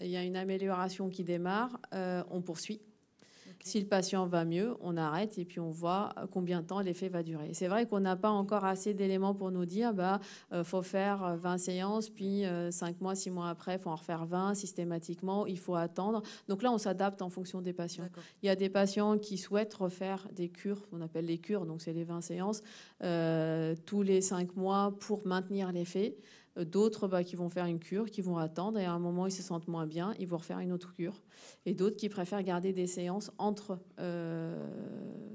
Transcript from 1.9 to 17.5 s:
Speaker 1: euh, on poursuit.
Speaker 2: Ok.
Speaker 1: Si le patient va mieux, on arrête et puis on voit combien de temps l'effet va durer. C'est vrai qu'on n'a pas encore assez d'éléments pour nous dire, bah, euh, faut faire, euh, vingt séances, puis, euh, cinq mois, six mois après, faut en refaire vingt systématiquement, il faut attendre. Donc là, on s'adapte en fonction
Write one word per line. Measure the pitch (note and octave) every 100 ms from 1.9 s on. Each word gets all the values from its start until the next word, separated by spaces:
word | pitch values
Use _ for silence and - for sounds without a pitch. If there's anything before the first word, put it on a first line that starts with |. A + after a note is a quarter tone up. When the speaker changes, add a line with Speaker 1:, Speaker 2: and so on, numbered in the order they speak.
Speaker 1:
euh, | F#3+ F#3 F3+ F3
on | F3+
poursuit. | F3+ E3 - G#3+ - - _ _ - - -
Speaker 2:
Ok. | F#3 -
Speaker 1:
Si | A3
le | G3
patient | G3 F#3 F#3+ F#3
va | F3 E3
mieux, | E3+ A3 -
on | F3 E3+
arrête | D#3 D#3+ G#3+ G#3+
et |
puis | F3+ -
on | E3
voit | D#3+ E3+ F#3 G#3+ - F#3
combien | F#3+ F3 F3
de | E3+
temps | F#3+
l'effet | G3 F3 F#3+
va | F3
durer. | E3 D#3+ D3+
C'est | E3+ F3+
vrai | G#3 A#3
qu'on | G3+
n'a | F#3+ F#3
pas | G#3+
encore | G#3 G3 G#3
assez | F#3+ F#3+ G#3
d'éléments | G3 G3 F#3+ G3
pour | G3+ F#3+
nous | F#3 F3
dire, | F#3+ A#3+
bah, | G3+ F3+ G3 G3 - -
euh, | F3
faut | E3+ F#3
faire, | F3+ F#3+ G3 G3+
euh, | F#3 E3+
vingt | F3 F3+
séances, | F3+ F3+ F#3+ A3 A3
puis, | - G3 G3+ G3
euh, | F3 F3
cinq | F3 F3 F3
mois, | F#3+
six | F#3+ F#3+
mois | F3+ F3
après, | E3 - F#3
faut | F#3
en | D#3+
refaire | - E3
vingt | E3 F3+ G3
systématiquement, | G3 G3 - F3 E3 E3 E3+ F#3+ G3+ G#3
il | F3+
faut | F3+
attendre. | F3 E3+ E3+ F#3+ A3 G#3+ - -
Donc | G3
là, | B3
on | A3+
s'adapte | G#3 F#3 G3 G3
en | F3+
fonction | F#3 F3+